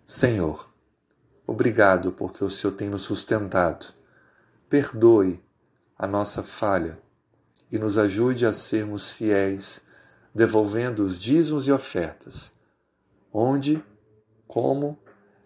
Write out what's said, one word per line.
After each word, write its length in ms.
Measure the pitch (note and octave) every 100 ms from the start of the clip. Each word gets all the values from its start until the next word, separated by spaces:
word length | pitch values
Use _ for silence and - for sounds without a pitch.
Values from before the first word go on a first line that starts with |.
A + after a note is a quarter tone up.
| -
Senhor, 640 | - B2 G#2+ D#2 D2+ - _ _ _ _ _ _ _ -
obrigado 640 | A2+ A#2+ A2 G2+ F#2 F#2
porque 320 | - - -
o 60 | G2
Senhor 240 | - G2+
tem 160 | G2 G2+
nos 120 | G2
sustentado. 880 | - G2+ - A2 F#2+ F#2+ E2+ - - - _ _ _ _ _ _ _
Perdoe 720 | C#3+ C3+ A#2 A#2 A2 F#2+ E2+ _ _ _ _ _ -
a 80 | G2
nossa 380 | G2+ G2+ -
falha 560 | G2+ - G#2 F#2+ E2 E2 _ _ _ _ _ - _
e 80 | A2
nos 180 | G#2+ G#2+
ajude 480 | G2+ G2 B2+ A#2+ A#2
a 80 |
sermos 580 | G#2 - A2 G#2+ G#2 -
fiéis 480 | - A2 G2 G2 G2 - - - - _ _ _
devolvendo 680 | G#2+ A2 A2 G#2 A2 B2 G#2+
os 160 | F#2+ F2+
dízimos 480 | G#2 D#3+ D3+ D3+ C3
e 40 |
ofertas. 800 | C3+ - F2+ D#2+ - - - - _ _ _ _ _ _ _ _
Onde, 500 | G#2 B2 C#3 C#3 D#3 - _ _ _ _ _ -
como, 500 | B2+ C3 C#3 D3 D3 - _ _ _